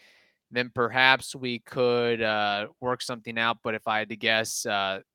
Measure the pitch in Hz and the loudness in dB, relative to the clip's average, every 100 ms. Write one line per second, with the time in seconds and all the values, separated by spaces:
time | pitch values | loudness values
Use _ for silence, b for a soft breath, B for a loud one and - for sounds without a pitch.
0 | b b b b _ 120 123 131 117 127 | b b b b _ -4 -4 -2 0 6
1 | 131 131 - 139 127 120 - 139 123 120 | 6 6 2 -8 -6 -6 -8 0 2 2
2 | 120 117 110 107 104 101 107 - 123 123 | 0 0 0 0 0 -2 -4 -6 -4 -4
3 | - 120 113 113 117 113 117 110 - 107 | -6 -10 -8 -2 0 0 -4 -6 -2 -2
4 | 107 110 113 110 113 - 117 101 98 95 | -2 -2 0 2 0 -4 -2 -2 -2 -4
5 | - | -10